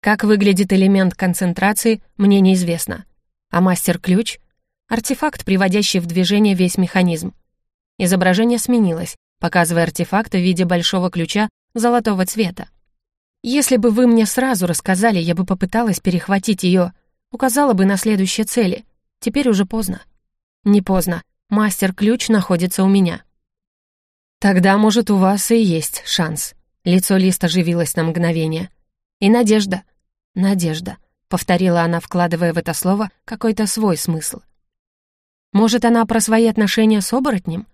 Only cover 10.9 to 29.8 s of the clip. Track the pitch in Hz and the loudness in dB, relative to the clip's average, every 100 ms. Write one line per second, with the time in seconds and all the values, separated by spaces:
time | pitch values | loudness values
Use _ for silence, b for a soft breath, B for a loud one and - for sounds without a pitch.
10.9 | 190 180 175 165 208 214 _ _ 233 240 | -2 -2 -4 -4 -2 -2 _ _ -2 0
11.9 | 240 226 190 185 214 190 180 - _ _ | 0 0 -2 -2 -2 -4 -4 -18 _ _
12.9 | _ _ _ _ _ 240 277 262 254 226 | _ _ _ _ _ -4 -2 2 2 2
13.9 | 220 247 226 214 - 262 220 175 165 - | 4 4 4 2 -2 -2 -2 -2 -4 -2
14.9 | 185 226 190 165 175 185 190 185 220 233 | 0 2 0 -2 -2 -2 -2 -2 -2 -2
15.9 | 180 - 180 - 196 190 196 180 185 175 | -2 -2 -2 -2 -2 0 -2 2 2 0
16.9 | - _ _ _ 240 262 247 285 196 196 | -6 _ _ _ -4 -2 2 2 2 2
17.9 | 196 220 208 190 - 220 - 190 - _ | 0 0 0 -2 -2 -4 -2 -2 -4 _
18.9 | _ _ _ 233 285 254 196 190 220 196 | _ _ _ -4 -2 0 0 0 -4 -6
19.9 | 185 _ _ _ _ _ _ 202 208 190 | -8 _ _ _ _ _ _ 2 2 2
20.9 | 190 180 165 - _ _ 208 214 - 190 | 0 0 -6 -10 _ _ 0 0 -2 -4
21.9 | 185 208 247 - 214 185 175 180 - 196 | 0 -2 0 0 0 2 -2 -2 0 2
22.9 | 196 175 - _ _ _ _ _ _ _ | 2 2 -4 _ _ _ _ _ _ _
23.9 | _ _ _ _ _ 202 185 185 196 214 | _ _ _ _ _ 2 4 4 4 2
24.9 | 214 226 202 185 196 - 233 208 165 151 | 2 0 2 2 0 2 2 2 0 -4
25.9 | - - - 160 156 - _ _ _ 180 | -10 -6 -4 -4 -4 -10 _ _ _ 0
26.9 | 180 185 190 185 180 175 185 170 170 160 | 0 2 2 2 0 0 0 0 -2 -2
27.9 | - 165 170 170 165 160 160 185 _ _ | -2 -2 -2 -2 -2 -4 -4 -10 _ _
28.9 | _ _ _ 202 240 220 214 196 185 | _ _ _ 2 4 4 2 0 -6